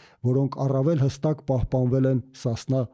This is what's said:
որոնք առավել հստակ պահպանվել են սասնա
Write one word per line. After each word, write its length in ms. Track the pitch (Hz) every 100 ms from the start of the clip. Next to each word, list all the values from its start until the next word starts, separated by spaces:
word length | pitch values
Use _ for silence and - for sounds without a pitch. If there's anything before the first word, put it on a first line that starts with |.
| - _
որոնք 380 | 120 131 139 135
առավել 400 | 135 135 139 170
հստակ 380 | 139 - 156 151
պահպանվել 680 | - 131 113 131 127 131 131
են 80 | 131 -
սասնա 480 | - 127 117 - 131 120